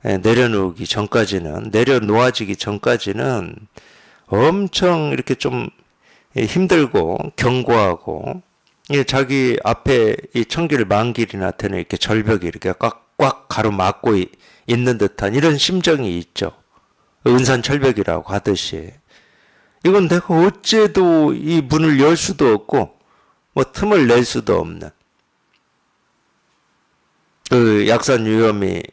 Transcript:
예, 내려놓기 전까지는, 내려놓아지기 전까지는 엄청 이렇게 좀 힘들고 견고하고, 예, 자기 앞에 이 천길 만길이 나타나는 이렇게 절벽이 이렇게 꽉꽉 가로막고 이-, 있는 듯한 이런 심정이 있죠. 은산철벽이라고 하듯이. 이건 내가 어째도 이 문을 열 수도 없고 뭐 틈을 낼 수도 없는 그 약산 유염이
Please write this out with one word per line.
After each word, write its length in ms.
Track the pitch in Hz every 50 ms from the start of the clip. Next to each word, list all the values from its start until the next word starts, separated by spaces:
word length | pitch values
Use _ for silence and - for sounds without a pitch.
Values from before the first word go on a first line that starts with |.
| _
예, 140 | - 98 95
내려놓기 680 | 92 110 117 117 127 120 110 101 95 92 85 90 110
전까지는, 840 | - - 110 104 101 - 117 110 92 98 92 85 78 76 90 107 113 107
내려놓아지기 840 | 107 120 135 135 123 110 104 104 113 123 127 120 - 113 98 98
전까지는 1000 | - - - 104 101 - 127 120 117 - 101 98 107 127 135 131 110 90 82 80 - 107 - _ - _ _ _ _ _ _ _ _ _
엄청 880 | _ - 101 123 156 175 196 202 185 - - 190 180 175 165 151 147 139
이렇게 220 | 127 127 - 135
좀 340 | - - 143 127 123 113 - _ _ _ _ _ _ _ _ _ _ _ _ _
힘들고 960 | - 113 104 - 170 190 180 185 165 147 120 - 104 82 80 92 - - - -
견고하고, 1040 | - - 127 123 131 123 131 120 113 104 95 87 82 _ - 80 78 - - - 185 _ _ _ _ _ _ _ _ _ -
예, 140 | 143 139 135
자기 540 | - - 135 139 123 139 139 131 127 117 - -
앞에 520 | 107 117 - - - 139 123 113 107 - - - - _
이 100 | 120 110
천길 400 | _ - 156 170 160 147 131 110
만길이 540 | 92 101 104 113 120 117 113 113 104 - 101
나타나는 400 | 95 92 92 _ - 101 98 90
이렇게 180 | 85 _ -
절벽이 500 | 92 - - 110 110 107 107 113 98 87
이렇게 280 | 85 - - - 92 92 -
꽉꽉 720 | - 117 - - _ _ _ _ 147 135 127 - _ _
가로막고 680 | - - 110 110 101 98 92 95 101 - - 120 110
이-, 120 | 98 90 - - _ _ - _ _ _
있는 320 | - 120 117 123 127 123 110
듯한 360 | 104 98 _ - 104 98 107
이런 220 | 131 147 165 151
심정이 600 | 143 - - 185 185 165 175 160 143 127 101 87 87
있죠. 340 | 85 _ _ - 101 87 - _ _ _ _ _ _ _ _ _ _ _ _ _ _
은산철벽이라고 1040 | 127 123 127 131 123 135 123 117 - 143 147 135 135 117 104 95 - 85 80 80 -
하듯이. 600 | 95 101 - 107 98 87 - - - 80 78 90 123 _ _ _ _ _ _ _ _ _ _ _ _ _ _ _ _ _ _
이건 240 | 165 190 208 185 160
내가 380 | 170 175 - - 175 160 170
어째도 840 | 196 202 - - - 220 220 214 208 208 190 185 175 165 160 156 147 135
이 300 | 120 - 151 170 165 143
문을 380 | 123 147 156 160 156 151 135
열 180 | 139 151 170 160
수도 340 | - - 185 - 156 127 110
없고 420 | 104 - - - 135 104 - _ _ _ _ _ _ _ _ _ _ _ _ _
뭐 100 | 143 135 - _
틈을 340 | - 196 208 208 190 139 120
낼 160 | 117 120 123
수도 340 | - - 123 110 - 98 87
없는 300 | 80 82 85 85 80 78 _ _ _ _ _ _ _ _ _ _ _ _ _ _ _ _ _ _ _ _ _ _ _ _ _ _ _ _ _ _ _ _ _ _ _ _ _ _ _ _ _ _ _ _ _ _ _ _ _ _ _ -
그 360 | 131 123 120 113 107 104 104 104
약산 380 | 113 120 - - 135 120 110
유염이 560 | 110 110 110 113 110 107 104 98 95 92 87 - -